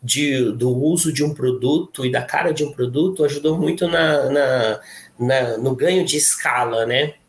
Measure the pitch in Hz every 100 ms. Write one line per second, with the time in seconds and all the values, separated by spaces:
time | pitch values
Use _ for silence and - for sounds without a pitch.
0 | 123 135 147 135 120 120 123 123 147 170
1 | 160 131 147 147 127 123 123 151 185 -
2 | 127 123 - - 175 - 147 - 123 127
3 | 180 190 147 147 156 160 156 165 175 170
4 | 160 147 131 143 135 131 113 107 - -
5 | - _ 123 135 120 113 127 127 156 185
6 | 165 147 143 - 151 123 120 117 113 123
7 | 151 -